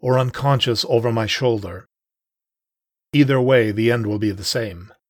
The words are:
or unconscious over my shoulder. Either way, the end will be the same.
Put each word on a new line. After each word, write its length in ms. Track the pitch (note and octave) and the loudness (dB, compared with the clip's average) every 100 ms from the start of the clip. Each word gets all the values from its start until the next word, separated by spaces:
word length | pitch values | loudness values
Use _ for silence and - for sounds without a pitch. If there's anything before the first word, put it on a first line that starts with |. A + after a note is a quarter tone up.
or 180 | B2+ B2+ | 0 0
unconscious 640 | B2+ - C#3 C3+ B2 A2+ - | 0 -2 0 0 0 -2 0
over 240 | A#2 A#2 | 0 0
my 140 | A2+ A2 | -2 -2
shoulder. 600 | - C3 A2+ G2 F2+ - _ _ _ _ _ _ _ _ _ _ _ _ | -2 0 -2 -4 -14 -18 _ _ _ _ _ _ _ _ _ _ _ _
Either 280 | D3 C#3 C3+ | 2 4 4
way, 300 | B2+ C3 A2 | 4 4 4
the 200 | G#2 A2+ | 2 2
end 160 | A#2 G#2+ | 2 -2
will 120 | G#2 | -2
be 120 | G#2+ | -2
the 140 | G2 | -4
same. 480 | G2 C3 A2+ F2 F#2 - | -6 -6 -6 -10 -18 -20